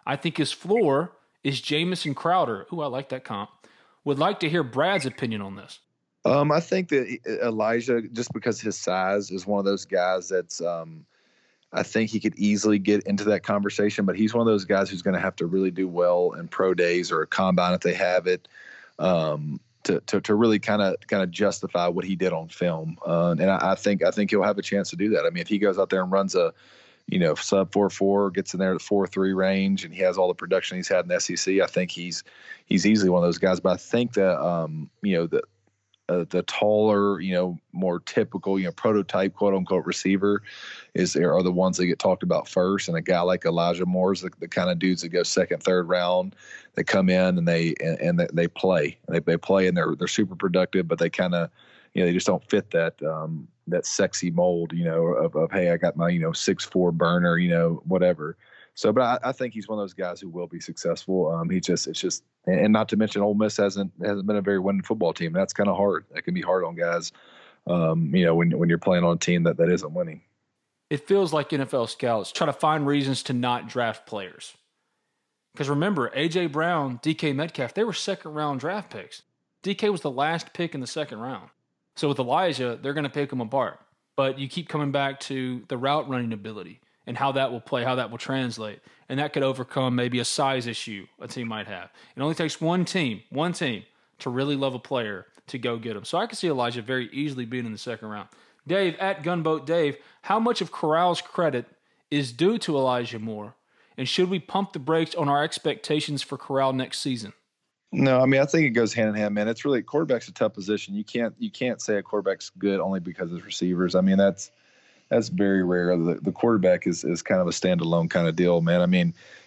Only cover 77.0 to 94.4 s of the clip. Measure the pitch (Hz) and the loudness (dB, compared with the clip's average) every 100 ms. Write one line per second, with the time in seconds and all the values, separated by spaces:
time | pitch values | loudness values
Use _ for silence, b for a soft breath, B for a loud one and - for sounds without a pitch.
77 | 156 156 156 135 160 - 120 190 226 - | -4 -2 -2 -2 -4 -6 -4 -2 -2 -2
78 | - 185 165 151 147 131 147 202 - 110 | -6 -6 -8 -6 -4 -4 -6 -6 -8 -14
79 | - - _ _ _ _ 196 196 214 185 | -16 -20 _ _ _ _ -6 0 0 0
80 | 147 127 151 165 - - 165 - 160 156 | -2 -2 -2 -2 -6 -8 -6 -6 -8 -8
81 | 147 214 247 214 95 _ _ _ _ - | -8 -8 -10 -10 -14 _ _ _ _ -2
82 | 147 139 123 156 185 127 123 117 135 147 | 0 0 0 2 2 0 -4 -4 -4 -4
83 | 143 147 139 131 113 135 104 - _ _ | -4 -4 -4 -4 -2 -2 -2 -6 _ _
84 | _ - 135 135 139 175 160 156 143 139 | _ -2 -2 -2 -6 -8 -6 -4 0 0
85 | 139 139 - 131 127 123 - 123 135 151 | -2 -4 -6 -6 -4 -6 -8 -4 0 0
86 | 127 127 117 107 113 104 87 82 _ _ | -2 -4 -4 -6 -10 -12 -14 -18 _ _
87 | - 123 139 135 131 120 - 127 123 127 | -12 -4 -2 0 -2 -4 -4 -2 0 -2
88 | 110 117 - 135 127 110 107 - b b | -4 -8 -4 -4 -4 -6 -10 -12 b b
89 | - 135 151 151 135 127 123 143 127 123 | -8 -4 -2 0 0 -2 -6 -2 0 0
90 | 123 123 117 - 135 131 117 107 117 98 | 0 -2 -2 0 0 0 -4 -8 -10 -12
91 | - _ 123 131 113 110 101 92 90 b | -16 _ -14 -10 -8 -8 -10 -12 -14 b
92 | b - 147 160 160 - 160 180 170 190 | b -6 -4 -2 -4 -2 0 0 0 -2
93 | 135 101 - 135 175 165 151 104 - _ | -2 -4 -6 -4 -2 -2 -4 -6 -10 _
94 | _ - 131 123 | _ -12 -6 -2